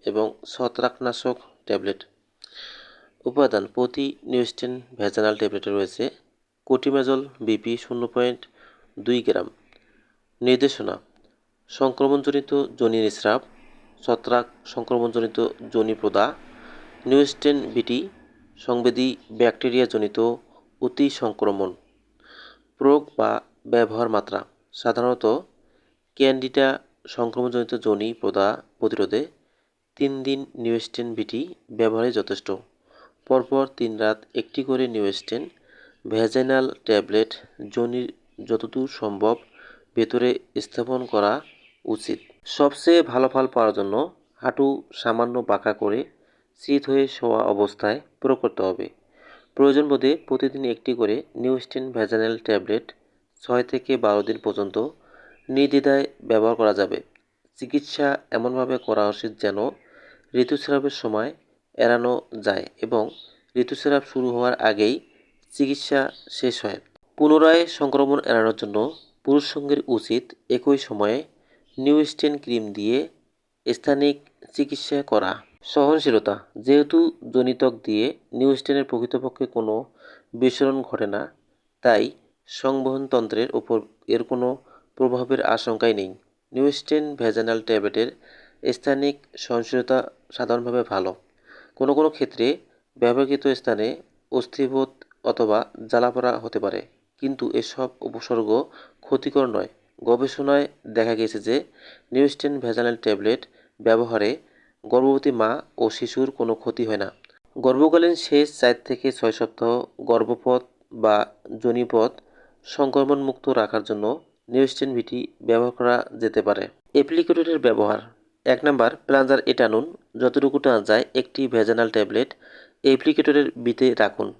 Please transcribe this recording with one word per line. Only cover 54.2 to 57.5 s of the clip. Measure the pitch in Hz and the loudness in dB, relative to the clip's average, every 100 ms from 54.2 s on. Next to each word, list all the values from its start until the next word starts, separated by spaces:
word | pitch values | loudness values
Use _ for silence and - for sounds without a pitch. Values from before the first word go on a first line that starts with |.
দিন | 101 110 | 0 -4
পর্যন্ত | 110 101 98 101 127 - _ - - _ _ | -4 -4 -4 -2 -4 -8 _ -20 -20 _ _
নির্দ্বিধায় | 131 139 139 139 139 139 - | 0 4 4 4 2 0 -8
ব্যবহার | - 113 110 117 | 0 2 2 2
করা | 110 | 2
যাবে। | 98 98 - - _ _ _ _ | 2 0 -2 -8 _ _ _ _